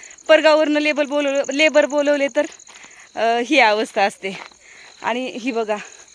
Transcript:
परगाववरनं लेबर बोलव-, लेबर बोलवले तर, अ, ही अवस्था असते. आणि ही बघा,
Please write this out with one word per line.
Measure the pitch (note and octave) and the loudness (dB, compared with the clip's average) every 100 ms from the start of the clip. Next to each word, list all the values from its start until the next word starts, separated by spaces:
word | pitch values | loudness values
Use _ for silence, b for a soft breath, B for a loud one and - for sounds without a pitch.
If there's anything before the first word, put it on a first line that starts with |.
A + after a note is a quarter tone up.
| B B - | B B 2
परगाववरनं | D#4 D#4 D#4 D4+ D4+ | 4 6 4 2 0
लेबर | D4+ C#4 C#4+ | 0 -2 -2
बोलव-, | D4 C#4 C#4 C#4 | -2 -2 -2 -2
लेबर | C4+ D#4 C#4 C#4+ | 0 2 4 2
बोलवले | D4 C#4+ D4 C#4 | 0 0 0 0
तर, | D4 D#4 - - B B B B - | -2 -4 -8 -20 B B B B -4
अ, | A3+ A#3 A#3+ | -2 -2 0
ही | C#4+ | 2
अवस्था | A3+ G#3+ A#3+ A3 | 4 2 -2 -2
असते. | G3 - F#3+ F#3 B B B B B B | -2 -2 -12 -12 B B B B B B
आणि | - A#3+ B3+ B3 | -6 -6 -6 -8
ही | A#3+ | -6
बघा, | A3+ G#3+ G#3 B B B | -6 -6 -8 B B B